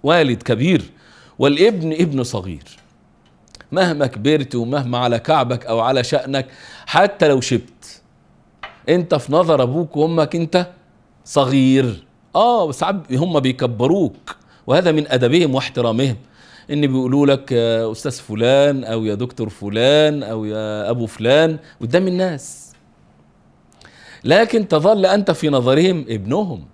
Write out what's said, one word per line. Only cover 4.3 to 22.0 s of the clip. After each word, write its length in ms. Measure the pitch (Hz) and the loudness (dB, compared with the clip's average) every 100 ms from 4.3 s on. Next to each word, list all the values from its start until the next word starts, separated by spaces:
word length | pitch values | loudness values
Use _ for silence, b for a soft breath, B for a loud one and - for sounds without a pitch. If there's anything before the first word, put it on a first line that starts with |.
| 151 135 | 0 0
ومهما 440 | 123 117 143 123 123 | -6 -4 -4 -2 -2
على 200 | 123 113 | 0 -2
كعبك 480 | - 160 123 123 - | 0 0 0 -4 -4
أو 140 | 113 | -2
على 240 | 117 131 | 0 0
شأنك، 420 | 120 147 135 135 131 B B B B | 0 -2 -2 -6 -6 B B B B
حتى 420 | 156 196 196 156 | 2 2 4 2
لو 120 | 135 | 2
شبت، 640 | 120 120 - _ - - _ _ _ _ _ _ - - - | 0 -4 -4 _ -20 -20 _ _ _ _ _ _ -20 -12 -2
أنت 260 | 127 170 | 0 0
في 180 | 147 - | -2 0
نظر 300 | 151 170 147 | 2 4 2
أبوك 340 | 123 147 160 143 | 2 -2 -4 -2
وأمك 400 | 156 165 147 170 | 0 0 -2 -2
أنت 300 | 160 180 180 - _ _ _ _ | 0 -2 -2 -12 _ _ _ _
صغير. 800 | - 147 131 135 131 131 127 92 _ _ _ 170 | -2 0 2 4 4 4 0 -4 _ _ _ 0
آه، 340 | 233 233 165 | 2 2 0
ساعات 420 | 131 170 196 151 | -2 -4 -4 -4
هم 280 | 127 170 160 | -4 0 0
بيكبروك، 960 | 131 127 127 110 127 190 147 - - - b b - | -2 -2 -4 -2 0 2 0 -6 -20 -20 b b 0
وهذا 260 | 143 180 | 2 2
من 160 | 156 151 | 0 0
أدبهم 460 | 127 120 165 160 | 0 2 2 2
واحترامهم، 640 | 131 - - 117 113 135 107 B B B B B | 0 -4 -4 -2 0 -2 -4 B B B B B
إن 100 | 147 147 | -2 0
بيقولوا 400 | 131 127 139 143 | 0 0 2 2
لك: 260 | 135 139 | 2 0
"يا 400 | 120 117 113 113 | 0 0 0 -2
أستاذ 200 | 113 147 | -6 -10
فلان"، 720 | 123 - 107 117 139 143 139 | -10 -10 -2 2 4 2 0
أو 200 | 113 113 | -4 -4
"يا 100 | 110 | -4
دكتور 340 | 104 123 - 110 | -4 -6 -6 -10
فلان"، 720 | - 101 107 127 151 151 147 | -8 -6 0 2 4 2 0
أو 220 | 107 110 | -6 -8
"يا 460 | 107 107 107 107 101 | -6 -6 -6 -6 -4
أبو 160 | 120 110 | -4 -6
فلان"، 520 | - 110 143 160 156 B B | -4 2 4 2 -2 B B
قدام 280 | 120 175 | -2 0